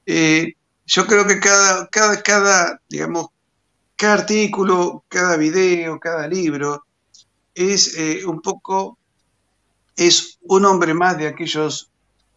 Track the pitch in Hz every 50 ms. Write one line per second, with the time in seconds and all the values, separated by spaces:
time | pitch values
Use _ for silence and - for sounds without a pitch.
0 | _ - 165 165 160 156 156 156 - - - _ _ _ _ _ _ - - 185
1 | 196 202 226 208 202 202 196 196 - 202 202 196 196 196 185 185 190 - - 214
2 | 214 214 208 202 202 - 202 208 202 202 196 185 175 170 - - _ _ - 147
3 | 151 160 170 170 156 - _ _ _ _ _ _ _ _ _ _ _ _ _ -
4 | - 208 202 180 - - 214 214 214 202 208 190 190 190 185 180 180 175 - -
5 | - _ - 185 180 180 170 156 156 156 160 185 185 185 180 170 165 165 160 -
6 | - 170 170 160 147 151 175 190 180 160 143 139 143 147 147 147 - _ _ _
7 | _ _ _ - _ _ _ _ _ _ _ 170 180 190 202 185 - - - 165
8 | 160 156 156 180 190 185 160 156 - 196 190 - - - 190 190 196 196 233 _
9 | _ _ _ _ _ _ _ _ _ _ _ _ _ _ _ _ _ _ _ -
10 | 175 175 165 - - - - _ _ - 190 190 202 196 190 180 175 165 156 165
11 | 180 185 180 156 156 147 - - 170 156 156 156 156 151 143 - - _ _ _
12 | _ _ _ _ _ _ _